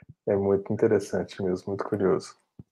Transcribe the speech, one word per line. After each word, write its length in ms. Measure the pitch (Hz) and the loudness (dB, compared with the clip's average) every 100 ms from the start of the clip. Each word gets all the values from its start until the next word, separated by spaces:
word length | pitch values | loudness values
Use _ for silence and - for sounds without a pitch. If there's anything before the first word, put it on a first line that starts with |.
| - - - | -20 -10 0
É 80 | 101 | 0
muito 380 | 98 98 98 | 4 2 0
interessante 680 | 107 113 104 - 95 85 - | 0 4 2 0 -4 -6 -4
mesmo, 280 | 95 92 - | -2 -2 -4
muito 160 | 98 - | -6 -4
curioso. 500 | 101 95 80 - - _ _ - | 0 2 2 -2 -20 _ _ -20